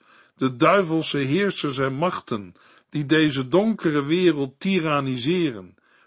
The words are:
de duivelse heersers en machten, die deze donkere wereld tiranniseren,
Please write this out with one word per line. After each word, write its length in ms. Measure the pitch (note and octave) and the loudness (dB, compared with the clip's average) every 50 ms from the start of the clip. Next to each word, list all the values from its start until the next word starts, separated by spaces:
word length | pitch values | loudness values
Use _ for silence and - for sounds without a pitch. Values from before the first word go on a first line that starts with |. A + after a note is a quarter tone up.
| _ _ _ _ _ _ _ | _ _ _ _ _ _ _
de 200 | - C3 C3 B2+ | -4 -2 -2 0
duivelse 600 | A#2+ D#3+ E3 F#3+ G3+ F#3+ D#3 D#3+ D#3+ D3 - - C#3+ | 2 4 4 6 4 4 2 -2 -2 -2 -2 -2 -2
heersers 600 | C#3 C3 D3 F#3 G3+ F#3+ - - - D3 B2+ C3 | 0 0 0 0 0 0 -2 -2 -4 -4 -2 -2
en 160 | C3+ C3+ C3 | -2 -2 -2
machten, 600 | C3+ E3+ F#3 - - - - B2 G#2 G2 F2+ - _ _ _ _ _ _ _ | -2 -2 -4 -4 -6 -6 -6 -6 -6 -6 -10 -18 _ _ _ _ _ _ _
die 180 | - D3 D3 | -6 -6 -2
deze 420 | C3+ D#3 D#3 D#3 D3+ C3 C#3 C3 B2+ | 2 2 4 4 2 2 -2 -2 2
donkere 560 | C#3 F#3 G#3+ A3+ G#3+ - - E3 D3 D3 C#3 | 2 2 2 2 0 0 -2 0 0 0 0
wereld 560 | C#3+ E3 F#3 F#3 E3+ D#3 C#3+ C#3 C3 - _ | 0 0 2 2 2 2 2 -2 -6 -6 _
tiranniseren, 1120 | - F#3+ F#3+ F3 D#3 D#3+ D3 C#3+ C3+ C3+ C3 B2 A2+ D3+ F3+ F3+ E3+ D3 A#2 G2+ F#2 F2 F2+ _ _ _ _ _ _ | -2 0 0 0 0 0 0 0 -2 -2 -4 -2 -2 -2 0 0 0 -2 -4 -8 -12 -18 -20 _ _ _ _ _ _